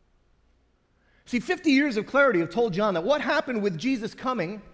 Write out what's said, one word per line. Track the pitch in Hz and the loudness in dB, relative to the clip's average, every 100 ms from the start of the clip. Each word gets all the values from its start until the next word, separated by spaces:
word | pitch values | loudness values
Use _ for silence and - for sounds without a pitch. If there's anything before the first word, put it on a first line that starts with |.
| _ _ _ _ _ _ _ _ _ _ _ _ - | _ _ _ _ _ _ _ _ _ _ _ _ -6
See, | 240 | -6
fifty | - 349 330 | -2 -2 4
years | 269 294 214 | 4 4 -2
of | - | 0
clarity | 277 269 180 | 2 4 4
have | 165 | 0
told | 226 233 | 0 0
John | 170 214 | 2 0
that | 170 | 0
what | 196 294 | 0 0
happened | 247 302 294 226 | 0 -2 -2 -2
with | 202 160 | -2 -2
Jesus | 247 262 214 | -4 -4 -6
coming | - 254 240 165 208 - | -8 -6 -4 -4 -8 -16